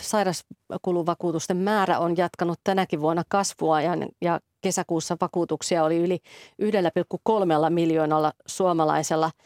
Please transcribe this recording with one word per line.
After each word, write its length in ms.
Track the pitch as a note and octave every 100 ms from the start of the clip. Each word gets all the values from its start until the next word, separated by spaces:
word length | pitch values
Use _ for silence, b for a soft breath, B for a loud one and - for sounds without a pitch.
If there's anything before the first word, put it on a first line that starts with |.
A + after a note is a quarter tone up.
sairaskuluvakuutusten 1600 | - G#3+ F#3+ E3 - - - - F#3 F3 E3 E3 F3 D#3+ - F#3
määrä 420 | G3 G#3+ F3+ C3+
on 180 | E3+ E3+
jatkanut 440 | F3 - F3 E3
tänäkin 360 | - F#3+ F3+ D#3
vuonna 220 | D#3 E3+ -
kasvua 520 | G3 G3 - D#3+ D#3
ja, 160 | D#3+ D#3+ C#3 -
ja 200 | F3 E3 - _
kesäkuussa 560 | F#3+ F3+ - E3 - E3+
vakuutuksia 640 | F3+ F3 E3 D#3 - E3+
oli 120 | D#3 E3+
yli 220 | F3+ F3 B B B -
yhdellä 320 | G#3+ G3+ E3+
pilkku 300 | F3+ - F3
kolmella 480 | - A3 F3+ D3+ D#3+
miljoonalla 640 | E3+ E3 D#3+ D3+ D#3 D#3 - -
suomalaisella. 840 | - F#3 E3 D#3 D3+ D#3 D#3+ D#3+ -